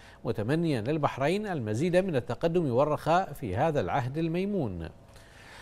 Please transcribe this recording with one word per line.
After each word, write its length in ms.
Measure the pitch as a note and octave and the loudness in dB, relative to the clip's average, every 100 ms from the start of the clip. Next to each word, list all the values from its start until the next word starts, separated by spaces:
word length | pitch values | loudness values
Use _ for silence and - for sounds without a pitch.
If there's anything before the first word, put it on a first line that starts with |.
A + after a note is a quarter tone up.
| - - C3 | -20 -10 -6
متمنيا 560 | A2+ G#2+ D#3+ E3+ B2+ | -2 0 0 2 0
للبحرين 680 | A2 D#3+ C#3 - C#3 G3+ G#3+ | 0 0 0 0 0 0 -2
المزيد 480 | E3 G#2+ A2+ F3+ F3 | -4 -2 0 2 4
من 180 | G3 C#3 | 4 0
التقدم 560 | - A#2+ E3+ F3 D3 | -2 -2 0 2 2
والرخاء 640 | A#2 D3+ C#3 D3 F3 F#3+ | 2 2 2 2 2 2
في 220 | C#3+ A2+ F#2+ | -6 -4 0
هذا 260 | D#3+ D3 | 2 2
العهد 360 | F2+ B2 B2 D3 | 0 0 -2 -2
الميمون. 720 | E3 E3+ G3 G3+ A#2+ F2 D#2+ - - - - - - - | -2 -2 -2 -2 -2 -4 -8 -10 -20 -20 -20 -20 -20 -20